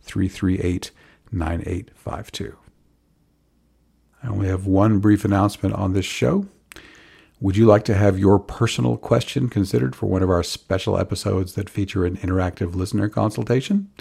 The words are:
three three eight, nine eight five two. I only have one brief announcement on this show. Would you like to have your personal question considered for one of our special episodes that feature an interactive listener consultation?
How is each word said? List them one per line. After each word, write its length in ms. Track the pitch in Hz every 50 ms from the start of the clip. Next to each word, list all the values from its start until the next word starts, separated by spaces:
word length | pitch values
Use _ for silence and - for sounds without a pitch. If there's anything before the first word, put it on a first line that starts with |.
three 280 | _ - - 107 95 95
three 300 | - - - 92 92 -
eight, 320 | 90 87 87 92 - - _ _ _ _ _ _ _ -
nine 320 | - 90 82 80 85 82 -
eight 260 | 87 90 87 - - _
five 380 | _ _ - - - 104 -
two. 240 | - - - - - _ _ - _ _ _ _ _ _ _ _ _ _ _ _ _ _ _ _ _ _ _ _ _ _ _ _ _ _ _ _ _ _ -
I 40 |
only 200 | 120 101 98 101
have 180 | 95 95 92 95
one 340 | 98 95 95 101 110 110 98
brief 260 | 101 107 104 101 -
announcement 500 | 104 101 98 98 101 - - - 95 -
on 160 | - 95 95
this 140 | 92 101 92
show. 420 | - - - 123 120 160 202 196 196 _ _ _ _ - - - - - - - - - - _ _ _ _
Would 160 | - 98 95
you 80 | 101 113
like 180 | 113 104 107 107
to 100 | - 107
have 220 | 95 104 101 95
your 220 | 92 98 98 101 98
personal 560 | - - - - 117 113 - - 123 120 117
question 540 | 113 - - 117 120 - - - 135 131 120
considered 440 | - 107 98 - - 120 127 131 127
for 120 | - 113
one 180 | 101 95 92 95
of 60 | 92
our 140 | 90 87 87
special 540 | - - - _ _ 95 95 - 110 98
episodes 580 | 92 92 - 101 95 - 104 98 95 95 90 -
that 140 | - 92 92
feature 360 | - - 101 95 - 95 90
an 100 | 87 92
interactive 580 | 92 - 87 92 95 90 90 87 - 98 87 87
listener 340 | 92 92 92 - 104 101 104
consultation? 800 | - 110 107 107 - - 113 - 120 131 135 - 202 202 196 - _ -